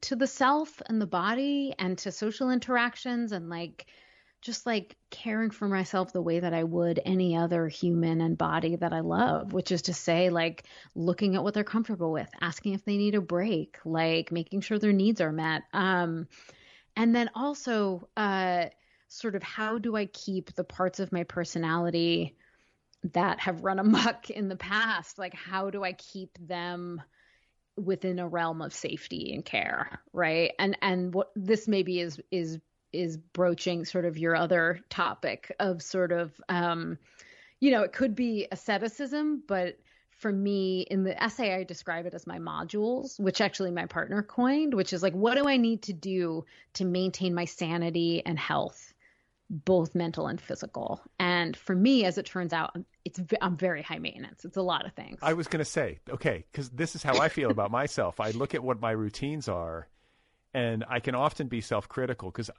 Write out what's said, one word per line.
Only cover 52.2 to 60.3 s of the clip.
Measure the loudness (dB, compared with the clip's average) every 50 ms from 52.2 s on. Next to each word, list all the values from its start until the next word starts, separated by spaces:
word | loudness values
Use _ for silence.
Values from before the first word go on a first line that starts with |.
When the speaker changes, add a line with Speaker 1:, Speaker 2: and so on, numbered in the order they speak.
| -6
Speaker 1:
turns | -4 -6 -4 -4 -2 -2
out, | -2 -2 -4 -6 -10 -12 -14 _ _ _
it's | -10 -8
v-, | -8 -2 -2 0 0
I'm | 2 0 0
very | 0 0 0 0 -2
high | -4 -6 -8
maintenance. | -6 -6 -8 -8 -8 -14 -14 -16 -16 -18
It's | -8 -4
a | -2
lot | 0 0 0 0 -2
of | -6 -10
things. | -12 -14 -14 -12 -2 0
Speaker 2:
I | 0 0
was | 0 -2
gonna | -2 -2 -2 -2
say, | -2 -2 -2 -2 -2 -4 -10 -12 -12
okay, | -10 -2 -2 -2 -2 -2 -8 -10 -10
'cause | -10 -10 -8
this | -6 -6 -6 -4 -6
is | -4
how | 0 2 4
I | 4 4 2
feel | 2 0 0 2
about | 2 2 0 0
myself. | 0 0 -2 -2 0 0 -2 0 0 -2
I | -2 -2
look | -2 -2 -4 -2 -2
at | -4 -2
what | -2 -2 0
my | 0 -2
routines | 0 0 -2 -4 -4 -6 -6 -6 -6 -6 -4
are, | -4 -4 -4 -4 -6 -8 -10 -12 -14 _ _ _ _ _ _ _ _